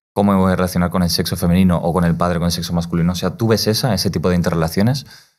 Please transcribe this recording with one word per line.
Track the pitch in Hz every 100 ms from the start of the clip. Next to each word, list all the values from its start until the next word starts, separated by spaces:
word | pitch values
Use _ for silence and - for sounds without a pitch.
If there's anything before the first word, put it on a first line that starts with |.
| _
cómo | - 101
me | 95
voy | 95
a | 92
relacionar | 90 90 87
con | 92
el | 87
sexo | 87 87 92
femenino | 87 87 92 85
o | 85
con | 87 87
el | 82
padre | 87 85
con | 85
el |
sexo | 85 85
masculino. | 85 85 85 85
O | 90
sea, | 92
¿tú | - 113
ves | 107 -
esa, | 110 131
ese | 95 101
tipo | 85 90
de | 90
interrelaciones? | 85 82 80 92 110 143 - - _